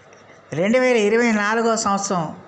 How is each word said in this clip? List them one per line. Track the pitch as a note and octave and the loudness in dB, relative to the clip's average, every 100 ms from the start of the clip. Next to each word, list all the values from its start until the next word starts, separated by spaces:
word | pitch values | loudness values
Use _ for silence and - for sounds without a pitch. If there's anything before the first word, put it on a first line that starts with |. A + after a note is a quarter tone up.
| - - - - - | -20 -20 -20 -20 -10
రెండు | C#3+ G3+ B3+ | -4 0 2
వేల | B3+ A#3 | 2 2
ఇరవై | G#3 A3+ A#3+ | 2 2 2
నాలుగో | G#3+ G3+ A3+ A3+ A3 | 0 0 0 0 0
సంవత్సరం | G#3 G3 G3 F#3 D3+ - | 0 -2 -2 -4 -4 -10